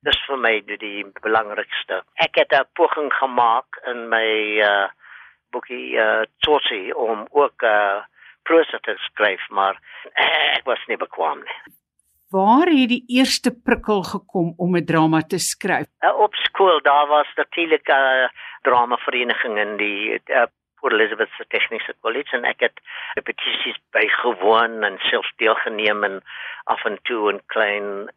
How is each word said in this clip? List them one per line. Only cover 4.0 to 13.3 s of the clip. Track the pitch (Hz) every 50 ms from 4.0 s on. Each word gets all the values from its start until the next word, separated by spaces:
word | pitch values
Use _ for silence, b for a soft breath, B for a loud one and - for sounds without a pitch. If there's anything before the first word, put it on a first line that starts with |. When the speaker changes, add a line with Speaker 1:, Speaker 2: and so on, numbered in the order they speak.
| 117 117
Speaker 1:
my, | 113 113 110 110 110 110 107 107 107 107 104
uh, | 104 101 101 98 98 - B B B B B B B B B B _
boekie, | - 123 - - 127 123 127 127 127
uh, | 120 113 107 110 110 110 - _ _
Tsotsi | - 156 151 139 - - 135 104 92 110 147
om | 156 127 110 113 107 107 -
ook, | - 147 143 123 _ _ -
uh, | 117 107 104 104 101 98 101 107 - b b b b b b _
prosa | - 165 165 156 - - 113
te | - - 104 92 - -
skryf, | _ - 208 208 - - - -
maar, | 104 101 98 196 - - B B B B B 208 _
eh, | - 147 151 165 156 151 143 147
ek | 139 -
was | 131 120 - -
nie | - 117
bekwaam | - - - - - 165 160 147 143
nie. | 139 - - - - - _ _ _ _ _ _ _ _ _ _ _ _
Speaker 2:
Waar | - 190 190 202 233 269 339
het | 359 330 269 254 226
die | 240 247 254 -
eerste | 240 247 262 262